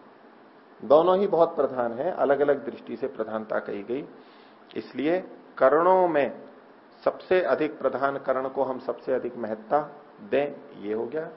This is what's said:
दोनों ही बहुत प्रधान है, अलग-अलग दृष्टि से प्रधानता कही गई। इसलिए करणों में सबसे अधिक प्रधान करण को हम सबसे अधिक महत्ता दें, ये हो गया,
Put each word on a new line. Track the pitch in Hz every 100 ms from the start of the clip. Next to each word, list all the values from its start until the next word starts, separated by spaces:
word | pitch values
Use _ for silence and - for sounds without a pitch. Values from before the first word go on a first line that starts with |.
| - - - - - - - - 107
दोनों | 147 170 185
ही | 202
बहुत | 165 165 -
प्रधान | 131 127 117
है, | 113 165
अलग-अलग | - 131 135 143 135 120
दृष्टि | 107 - 117
से | 131
प्रधानता | - 107 110 107 113
कही | 107 104
गई। | 101 131 - - - - - - - 110
इसलिए | - 127 143 180 185 - - -
करणों | 131 147 180 185 180
में | 151 120 - - - - - - - -
सबसे | - - 185
अधिक | 170 131 156 -
प्रधान | 135 127 139 139
करण | 135 131 135
को | 139
हम | 131 127
सबसे | - 120 -
अधिक | 123 123 120
महत्ता | 110 107 - 147 151 - - -
दें, | 104 127 143 - - 98
ये | 101
हो | 107 120
गया, | 147 170